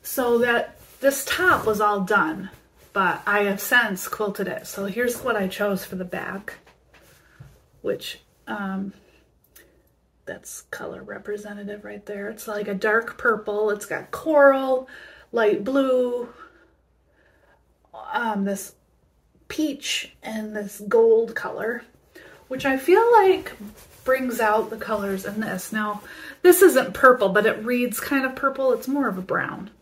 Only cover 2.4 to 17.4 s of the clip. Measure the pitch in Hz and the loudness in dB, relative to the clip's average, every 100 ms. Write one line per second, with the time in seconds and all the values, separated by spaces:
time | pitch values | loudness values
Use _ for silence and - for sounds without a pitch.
2.4 | 185 - _ _ - 202 185 151 - 208 | -10 -16 _ _ -8 0 0 0 0 0
3.4 | 202 196 - 247 226 185 - - 208 190 | 0 -2 2 2 2 -4 -8 -6 -6 -4
4.4 | 185 - - - 196 190 247 240 254 220 | -6 -8 -12 -10 -8 -4 -4 -4 -4 -2
5.4 | 190 - 208 190 - 185 180 - - 190 | -2 -2 -2 -2 -6 -10 -8 -8 -10 -10
6.4 | 208 - _ _ _ _ _ _ _ _ | -14 -18 _ _ _ _ _ _ _ _
7.4 | - _ _ _ - - - - _ _ | -20 _ _ _ -6 -6 -6 -14 _ _
8.4 | - 107 98 190 196 - _ _ _ _ | -12 -8 -6 -6 -8 -12 _ _ _ _
9.4 | _ - _ _ _ _ _ _ - - | _ -20 _ _ _ _ _ _ -16 -14
10.4 | - - - - - - - - - 208 | -14 -20 -14 -12 -12 -12 -14 -14 -10 -10
11.4 | 208 208 202 208 208 202 - 202 202 226 | -10 -12 -12 -12 -14 -16 -12 -10 -10 -10
12.4 | - 208 202 196 214 220 226 - 247 214 | -10 -8 -6 -2 2 0 0 -2 0 0
13.4 | 214 208 214 208 - 151 - - - 302 | -2 -2 0 -2 -4 -8 -8 -8 2 8
14.4 | 277 269 269 254 262 - - - - 233 | 8 8 2 -2 -2 -18 -20 -20 -8 2
15.4 | 214 - 208 269 269 254 247 240 240 - | 2 2 0 2 2 2 2 -2 -8 -14
16.4 | - _ _ _ _ _ _ _ _ _ | -20 _ _ _ _ _ _ _ _ _